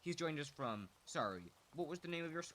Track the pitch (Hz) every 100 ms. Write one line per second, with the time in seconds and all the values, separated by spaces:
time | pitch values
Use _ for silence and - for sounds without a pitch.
0 | - 170 165 156 143 - 131 107 98 -
1 | - 165 110 95 87 - - 151 170 175
2 | 175 170 170 160 170